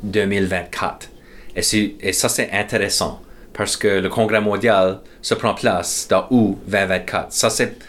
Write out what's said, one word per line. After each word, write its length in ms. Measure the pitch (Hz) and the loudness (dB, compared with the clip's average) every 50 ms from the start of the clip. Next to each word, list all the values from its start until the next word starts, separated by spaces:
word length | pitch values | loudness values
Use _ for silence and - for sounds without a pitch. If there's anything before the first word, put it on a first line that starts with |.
deux 240 | - 104 92 107 101 | -8 -2 0 0 0
mille 220 | 98 101 98 98 90 | 2 2 0 0 0
vingt-quatre. 640 | 95 90 82 - - - - 92 - - - - - - - - - - - - - | 0 -2 -4 -6 -6 -6 -4 -4 -6 -8 -14 -20 -20 -20 -20 -20 -20 -18 -16 -10 -6
Et 60 | 92 | -4
c'est, 340 | 87 - - 107 107 101 - - | -2 0 2 2 0 0 -2 -4
et 140 | - 98 92 | -4 -2 -2
ça, 160 | - - 120 | 0 0 0
c'est 220 | - - 123 - | 0 -2 -2 -2
intéressant, 680 | - 98 104 - - 107 98 101 - - 92 80 - - - - - - - - - | -2 -4 -2 -2 0 0 0 0 0 -2 -2 -2 -4 -8 -14 -20 -20 -20 -20 -12 -6
parce 240 | - 104 95 - - | -4 -4 -2 -2 0
que 100 | - 107 | 2 2
le 220 | 101 95 92 92 | 2 2 0 0
Congrès 320 | - - 113 107 110 107 | 0 0 2 2 2 2
mondial 580 | 104 107 104 98 104 120 110 98 95 92 95 95 - - - - | 2 2 0 2 2 4 4 6 4 4 2 -2 -8 -18 -18 -12
se 120 | - - - | -4 -2 -2
prend 200 | - - 110 101 | 0 0 0 -2
place 540 | - - 120 98 87 87 - - - - - | 0 0 0 2 0 0 -2 -4 -6 -2 2
dans 180 | - 92 - - | 2 2 2 4
août 280 | 127 123 113 101 95 - - - | 4 4 4 4 2 -2 -4 -2
vingt 180 | 98 101 98 | 0 0 2
vingt-quatre. 460 | 95 95 92 - - - 95 80 - | 2 0 0 -2 -2 -4 -4 -4 -4
Ça, 180 | - - - 113 | -2 0 0 2
c'est, 280 | - - 127 113 107 - - | 2 0 -2 -2 -4 -8 -18